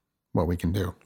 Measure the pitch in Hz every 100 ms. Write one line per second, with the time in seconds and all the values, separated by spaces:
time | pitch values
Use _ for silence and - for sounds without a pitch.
0 | _ _ _ - 85 90 85 95 90 -